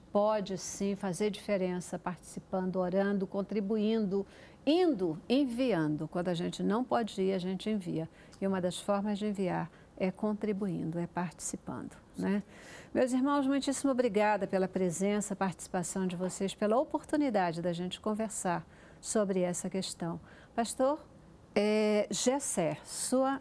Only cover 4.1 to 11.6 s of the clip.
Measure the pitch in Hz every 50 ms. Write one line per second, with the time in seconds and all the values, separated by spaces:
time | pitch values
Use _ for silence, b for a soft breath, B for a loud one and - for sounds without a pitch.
4.1 | 185 202 196 B B B B B B B B - 302 349 370 339 285 185 185 170
5.1 | 156 165 - - 233 269 294 254 233 233 269 254 208 165 156 151 151 151 160 156
6.1 | - 185 180 185 175 165 180 180 165 - 180 185 196 226 254 - 254 240 233 208
7.1 | - - 190 190 196 190 175 185 190 180 - 214 220 208 180 170 160 156 160 170
8.1 | B B B B B B 196 196 190 190 175 180 170 - - - 202 202 196 214
9.1 | 208 190 208 214 208 190 196 175 170 165 160 160 B B B B B - 190 185
10.1 | 185 - - 208 214 208 - 208 208 190 208 196 165 170 175 160 160 170 170 170
11.1 | - 175 180 170 - - - - - -